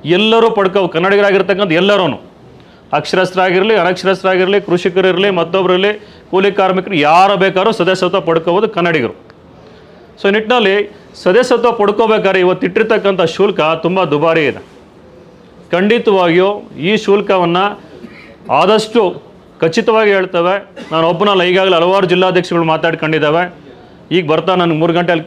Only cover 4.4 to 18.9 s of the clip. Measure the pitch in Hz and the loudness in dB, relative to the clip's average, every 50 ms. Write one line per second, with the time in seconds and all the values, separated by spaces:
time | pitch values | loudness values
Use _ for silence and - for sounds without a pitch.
4.4 | 185 180 202 202 180 - 175 175 - 190 175 190 185 185 170 175 196 202 190 170 | 0 0 0 -2 0 -2 -4 -2 -2 -2 0 2 0 2 2 2 0 0 0 -2
5.4 | 165 165 175 190 185 175 180 185 190 208 208 214 - - - - - - - 190 | -2 -2 -2 0 0 2 0 2 0 -2 -2 -4 -12 -20 -20 -20 -12 -4 -2 0
6.4 | 190 202 190 202 190 190 185 185 185 202 196 151 147 147 160 175 190 202 202 185 | 0 0 0 2 0 0 0 -2 -4 -2 -2 0 2 4 6 6 4 4 2 2
7.4 | 190 190 160 185 190 226 214 - 170 180 185 180 185 175 185 190 175 165 165 165 | 0 0 0 0 0 0 0 0 0 0 0 0 -2 -2 -2 -2 -2 0 -2 0
8.4 | 160 175 170 196 220 220 214 - 175 175 165 151 117 101 - - - - - - | 0 0 0 0 0 -2 -2 -2 -2 0 0 -2 -2 -4 -6 -12 -20 -20 -20 -20
9.4 | - - - - - - - - - - - - - - - - - 196 196 220 | -20 -20 -20 -20 -20 -20 -20 -20 -20 -20 -20 -20 -20 -20 -20 -4 -2 0 0 0
10.4 | 214 214 247 247 214 190 196 208 202 208 - - - - - - - - 185 233 | 0 0 0 2 2 2 0 0 -2 -6 -10 -20 -20 -20 -20 -4 0 2 2 2
11.4 | 254 - 247 233 240 240 226 226 202 202 202 - 233 214 220 208 175 196 190 190 | 4 2 0 2 2 0 0 2 0 0 2 0 0 2 0 0 2 0 2 2
12.4 | 180 180 180 180 - 190 185 214 196 214 226 202 185 202 190 180 175 165 - - | 2 2 0 0 -4 -2 0 -2 0 0 0 0 0 0 0 0 -2 -2 0 0
13.4 | 190 214 190 - 151 156 165 160 - 170 185 190 180 151 143 147 156 165 165 165 | 0 0 2 0 0 0 0 -2 -2 -2 0 0 0 0 0 0 2 2 2 2
14.4 | 151 131 101 - - - - - - - - - - - - - - - - - | 0 0 -2 -6 -16 -20 -20 -20 -20 -20 -20 -20 -20 -20 -20 -20 -20 -20 -20 -20
15.4 | - - - - - - - 175 196 208 233 240 - 226 196 190 180 175 165 180 | -20 -20 -20 -20 -8 -4 -2 0 0 2 0 0 0 0 0 2 0 2 2 2
16.4 | 185 196 208 202 - - - 123 143 185 220 214 214 - 196 208 185 - 196 185 | 2 0 -2 -6 -12 -16 -12 -6 -2 -2 -2 -2 0 0 0 0 2 0 0 0
17.4 | 175 170 170 180 196 208 208 - - - - - - - - - - - - - | 0 0 0 0 -2 -2 -4 -8 -18 -20 -20 -20 -20 -20 -20 -20 -20 -20 -20 -20
18.4 | - - 120 143 170 190 214 214 214 - | -6 -2 0 2 2 2 2 0 0 0